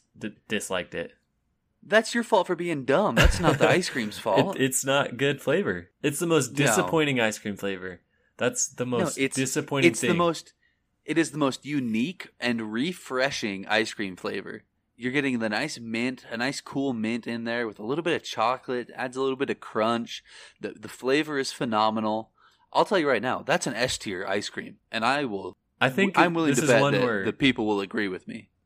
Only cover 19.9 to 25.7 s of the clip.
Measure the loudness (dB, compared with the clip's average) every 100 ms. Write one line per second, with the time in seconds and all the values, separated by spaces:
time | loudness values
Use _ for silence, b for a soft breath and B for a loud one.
19.9 | 0 -4 -12 -16 B B B -12 -12 -16
20.9 | -6 0 2 2 -2 -4 -4 -2 2 2
21.9 | 2 -2 -4 -6 _ b b b 0 2
22.9 | 4 4 2 0 -2 0 0 0 -2 -2
23.9 | -2 -6 -6 -2 -4 -4 -10 -12 -14 _
24.9 | -2 0 0 -2 -4 -8 -14 _